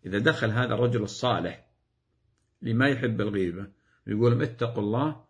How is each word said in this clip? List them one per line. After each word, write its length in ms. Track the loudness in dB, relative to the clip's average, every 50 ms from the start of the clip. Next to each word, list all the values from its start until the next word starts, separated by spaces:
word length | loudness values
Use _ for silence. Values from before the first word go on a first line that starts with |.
| _
إذا 120 | -2 -2 2
دخل 320 | 2 2 2 2 0 0
هذا 240 | 0 0 0 0 2
الرجل 280 | 2 2 2 2 0 -2
الصالح 680 | -4 -6 -4 -2 0 0 0 -2 -6 -8 -10 _ _ _ _ _ _ _ _ _ _ _ _ _ _ _ _ _ _ _ _ -6
لما 260 | -2 2 2 4 4
يحب 320 | 2 2 0 -2 0 0
الغيبة 460 | -2 -2 0 0 -2 -2 -2 -6 -12 -14 -16 _ _ _ _ _ _
ويقول 260 | -6 0 2 4 4 4
لهم: 100 | 4 0
"اتقوا 400 | -2 -2 -4 -6 -4 -2 -2 -2
الله" 420 | 0 0 0 0 -2 -4 -8 -14